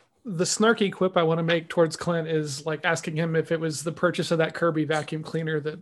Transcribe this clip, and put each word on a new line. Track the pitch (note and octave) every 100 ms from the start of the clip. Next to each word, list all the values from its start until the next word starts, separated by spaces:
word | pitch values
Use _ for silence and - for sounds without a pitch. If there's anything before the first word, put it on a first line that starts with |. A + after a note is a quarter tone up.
| _ _ B3
The | E3+
snarky | F3+ - A3 A3+ G3
quip | - F#3 F#3
I |
wanna | D#3+ E3
make | E3 E3+ E3
towards | - E3 -
Clint | E3+ E3+ D#3+
is, | D#3 D3+ C#3 D#3+
like, | D3+
asking | F3 E3 - D#3
him | E3 D#3+
if | D#3
it | E3
was | D#3+ C#3+
the | D#3+
purchase | D#3 F3 D#3+ D#3
of | E3
that | D#3+ -
Kirby | E3+ D#3 D3
vacuum | D#3 D3 D#3
cleaner | D#3 E3 D#3+ D#3
that | D3 D3+